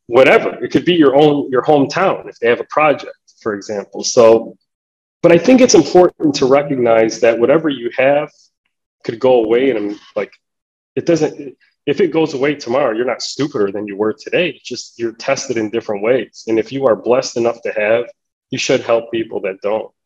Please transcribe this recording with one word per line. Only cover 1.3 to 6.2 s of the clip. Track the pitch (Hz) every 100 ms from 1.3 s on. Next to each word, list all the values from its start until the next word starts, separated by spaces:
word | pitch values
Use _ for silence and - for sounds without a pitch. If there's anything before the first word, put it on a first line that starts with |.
| 143 120
your | 123
hometown | 135 147 131 170 185 127 104
if | -
they | 117
have | 117
a | 117
project, | - 151 127 - - _ _
for | 113 101
example. | 98 104 - -
So, | 101 127 113 113 - - _ _ _ _ _ _
but | 170
I | 170
think | 240 262
it's | 254 214
important | - 180 175 -